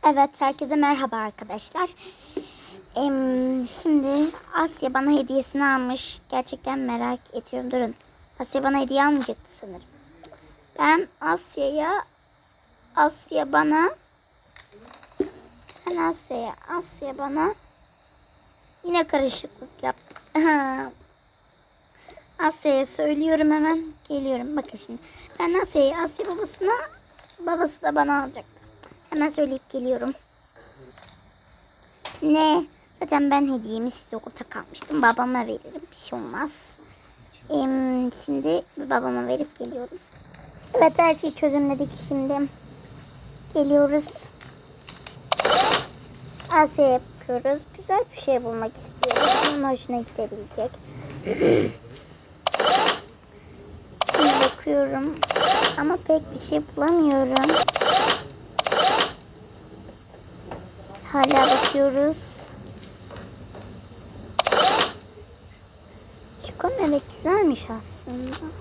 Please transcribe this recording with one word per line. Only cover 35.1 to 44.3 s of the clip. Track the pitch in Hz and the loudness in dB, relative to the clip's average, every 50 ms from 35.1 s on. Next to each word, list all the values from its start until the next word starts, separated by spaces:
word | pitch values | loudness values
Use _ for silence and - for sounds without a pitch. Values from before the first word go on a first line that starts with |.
| 240 247 247 247 254 247 233 | 4 4 0 -2 0 -2 -4
veririm. | 220 220 233 - - - 311 311 - | -4 -6 -10 -10 -14 -16 -16 -18 -18
Bir | - | -18
şey | - - - - 240 | -16 -14 -10 -10 -10
olmaz. | - - - 440 294 302 - - - - - - - - - _ _ - - _ - - _ - - - | -10 -10 -8 -6 -6 -6 -8 -10 -12 -14 -16 -18 -20 -20 -20 _ _ -20 -20 _ -20 -20 _ -20 -10 -4
Em, | 302 294 269 262 262 262 262 262 254 254 254 247 - - - | -2 0 0 0 0 0 0 0 0 0 -2 -2 -4 -8 -8
şimdi | - 285 277 269 302 330 349 359 _ _ | -4 -4 -2 0 0 0 0 -2 _ _
babama | - 294 262 269 240 247 254 247 247 247 | -12 -6 -2 -2 0 0 0 -2 -2 -2
verip | 240 254 277 302 302 - - | -2 -2 -2 -2 -6 -8 -12
geliyorum. | 247 226 330 254 247 254 - 370 - _ - - - - - - - - - - - - - | -10 -10 -8 -10 -10 -10 -12 -18 -20 _ -20 -20 -20 -20 -20 -20 -20 -20 -20 -20 -20 -4 2
Evet, | 508 320 320 - | 6 6 6 6
her | - 339 330 320 | 6 4 4 4
şeyi | 311 - 311 302 | 2 0 -6 -4
çözümledik | - - 302 269 294 285 277 277 262 285 285 - - - - | 0 0 2 2 2 2 2 0 0 -2 -6 -6 -12 -6 -4
şimdi. | 285 277 262 269 285 285 285 277 - - - - - - - - - - - - - - - - - - - - - | -4 -2 -2 -2 0 -2 -2 -4 -6 -12 -20 -20 -20 -20 -20 -20 -20 -20 -20 -20 -20 -20 -20 -20 -20 -20 -20 -6 0
Geliyoruz. | 311 294 277 285 294 285 285 285 302 294 - - - - - | 0 2 6 6 6 6 6 4 2 0 -2 -8 -10 -12 -12